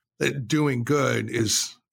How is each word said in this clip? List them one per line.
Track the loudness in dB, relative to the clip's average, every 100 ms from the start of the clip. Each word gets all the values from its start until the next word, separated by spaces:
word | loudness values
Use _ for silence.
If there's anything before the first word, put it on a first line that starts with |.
| _ -6
that | -4 -4 -2
doing | 0 2 0
good | 0 2 2 0 -2
is, | -2 0 0 -4 -10 _